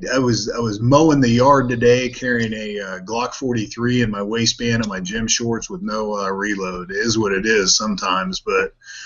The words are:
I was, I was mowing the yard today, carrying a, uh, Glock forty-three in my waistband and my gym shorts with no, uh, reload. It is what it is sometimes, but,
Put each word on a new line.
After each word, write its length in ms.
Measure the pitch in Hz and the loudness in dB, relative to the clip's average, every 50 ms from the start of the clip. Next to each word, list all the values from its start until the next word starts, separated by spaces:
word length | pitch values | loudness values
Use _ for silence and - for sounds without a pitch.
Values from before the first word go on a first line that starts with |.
| 92 - 127 | -4 -2 0
I 40 | 135 | 2
was, 320 | 131 120 110 101 107 - | 2 2 2 0 -2 -4
I 80 | 117 120 | -4 -2
was 220 | 117 110 101 107 | -2 -2 -2 0
mowing 400 | 117 120 139 151 165 160 147 139 | 2 4 6 6 6 6 6 6
the 80 | 127 117 | 4 4
yard 400 | 117 120 127 139 143 135 123 123 | 6 6 6 6 6 4 4 2
today, 400 | 123 113 120 120 123 127 127 123 | 0 4 4 6 6 4 2 -2
carrying 420 | 123 - 131 123 120 117 113 110 | -4 -4 -2 -2 0 0 -2 -2
a, 280 | 107 107 107 107 104 101 | -4 -6 -6 -6 -8 -8
uh, 200 | 98 95 95 92 | -8 -8 -10 -10
Glock 340 | 92 104 113 117 123 - - | -8 -6 -4 -4 -4 -6 -6
forty-three 640 | - 139 127 120 110 104 - - 117 120 123 123 123 | -4 -4 -2 -2 -2 -4 -6 -4 -2 0 2 2 2
in 80 | 120 107 | 2 0
my 140 | 104 101 101 | -2 -4 -4
waistband 580 | 104 113 117 117 107 - - 120 117 117 113 | -2 -2 0 0 0 0 0 0 0 0 0
and 60 | 110 | -2
my 120 | 104 95 95 | -2 -4 -6
gym 280 | 90 90 107 113 113 | -6 -6 -6 -4 -2
shorts 420 | 113 - - 117 117 113 107 - - | -2 -2 0 0 -2 -4 -4 -6 -8
with 140 | 98 90 101 | -10 -8 -6
no, 340 | 107 107 110 107 107 104 | -6 -4 -4 -4 -4 -4
uh, 120 | 101 98 95 | -4 -4 -4
reload. 600 | 98 98 101 104 101 95 95 92 90 90 87 90 | -2 -2 -2 -2 -2 -2 -4 -6 -6 -8 -8 -6
It 60 | 95 | -4
is 200 | 104 113 117 110 | -2 0 0 0
what 140 | 113 107 98 | 2 0 0
it 140 | 98 95 104 | 0 0 0
is 320 | 110 113 104 92 90 - | 2 2 2 2 2 0
sometimes, 640 | - 107 107 98 90 101 92 92 92 92 92 92 - | 0 0 -2 -4 -4 -2 -2 -2 -2 -2 -4 -6 -6
but, 320 | - 104 95 95 80 - - _ _ - - - - | -4 -2 0 0 0 -2 -6 _ _ -20 -18 -18 -18